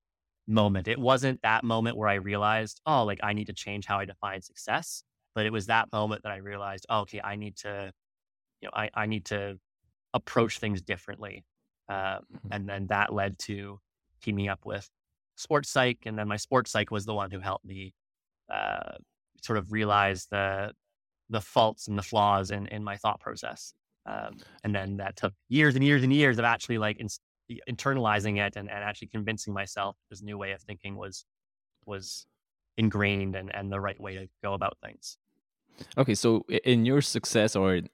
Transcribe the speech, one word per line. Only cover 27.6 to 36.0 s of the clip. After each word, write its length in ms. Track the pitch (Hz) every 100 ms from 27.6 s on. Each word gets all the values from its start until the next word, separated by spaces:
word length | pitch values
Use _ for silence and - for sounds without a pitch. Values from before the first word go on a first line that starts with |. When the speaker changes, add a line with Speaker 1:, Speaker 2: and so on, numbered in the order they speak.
| -
Speaker 1:
internalizing 720 | 120 139 135 113 104 104 101
it 120 | 101 104
and, 120 | 101
and 160 | 104
actually 240 | 104 104 107
convincing 460 | 110 104 107 -
myself 420 | 98 98 - 98 - _
this 100 | 98
new 160 | 104 101
way 160 | 98
of 80 | 98
thinking 360 | - 98 101 98
was, 280 | 98 95 - _ _ _ _ _ -
was 400 | 98 95 - - _ _ _ _ -
ingrained 580 | 110 104 101 98 95
and, 200 | 95 98
and 180 | 104 98
the 80 | 98
right 180 | 98 98
way 160 | 98 95
to 120 | 95 _
go 100 | 104
about 240 | 98 101 -
things. 320 | - - - - _ _ _ _ _ - -
Speaker 2:
Okay, 180 | -